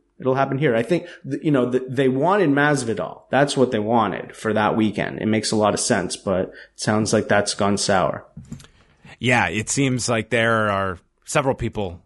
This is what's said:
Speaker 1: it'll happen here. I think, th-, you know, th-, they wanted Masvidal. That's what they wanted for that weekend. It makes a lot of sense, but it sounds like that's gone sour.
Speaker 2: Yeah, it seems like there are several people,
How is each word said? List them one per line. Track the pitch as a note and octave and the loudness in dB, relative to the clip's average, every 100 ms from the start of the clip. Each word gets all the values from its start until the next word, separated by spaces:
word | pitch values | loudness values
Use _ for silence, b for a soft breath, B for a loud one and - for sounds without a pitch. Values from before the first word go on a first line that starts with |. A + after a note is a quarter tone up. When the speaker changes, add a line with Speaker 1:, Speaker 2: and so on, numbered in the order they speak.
| _ - | _ -8
Speaker 1:
it'll | B2+ | -2
happen | C3 C3+ C3+ | 0 0 0
here. | D3+ A#2 | 2 2
I | |
think, | - E3+ E3+ B C#3 | 0 -2 -4 B -10
th-, | C3+ | -6
you | D#3+ | 0
know, | C#3 B2 | 2 2
th-, | B2+ B2+ | 0 -2
they | B2+ C3+ | 0 0
wanted | C3 D#3+ G#3 E3 | 2 2 2 4
Masvidal. | C#3 D3 C#3+ A#2 F#2+ D#2 - - | 4 4 2 0 -4 -6 -10 -2
That's | C3 C#3+ C#3 | 2 2 2
what | B2 | 2
they | A2+ | 2
wanted | G#2 A#2+ G#2 B1+ - - | 2 2 2 -2 -8 -8
for | A2 | -2
that | G#2+ G#2+ F#2+ | 0 2 2
weekend. | A2 G2 - C#2 | 0 0 -4 -4
It | G#2+ | -2
makes | A2 G#2+ | 0 0
a | A2 | 0
lot | G#2 | 2
of | G2+ | 2
sense, | - A2 F2 - | 0 0 -2 -6
but | G2+ F#2 F#2 | -2 -2 -2
it | B B | B B
sounds | B - G#2+ A2 | B -2 0 2
like | A2 - | 0 2
that's | G#2 G2+ | 2 0
gone | - G2+ G2+ | 0 0 0
sour. | - F#2+ D#2+ - - - - - B B B B B B | 0 2 0 -2 -12 -20 -18 -18 B B B B B B
Speaker 2:
Yeah, | A#2+ A#2+ F#2 | 0 2 2
it | G2+ G#2+ | -2 -4
seems | - C3+ B2+ - | 0 0 0 -2
like | A#2 A2 | -2 0
there | A#2+ A2+ A2+ G#2+ | 0 2 2 0
are | G2 F#2+ F2+ _ _ | 0 -2 -6 _ _
several | - D3+ C3+ | -4 -2 0
people, | B2+ A#2 - A#2 F2 | -2 -4 -4 -6 -8